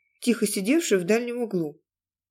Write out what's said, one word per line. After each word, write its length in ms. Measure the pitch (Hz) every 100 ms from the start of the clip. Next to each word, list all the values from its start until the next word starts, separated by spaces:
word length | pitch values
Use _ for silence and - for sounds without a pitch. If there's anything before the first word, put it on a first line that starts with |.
| _ _
тихо 280 | 240 220 208
сидевшую 540 | 208 190 320 339 190
в 40 | 175
дальнем 360 | 220 240 240
углу. 400 | 226 185 156 151 _ _ _ _ _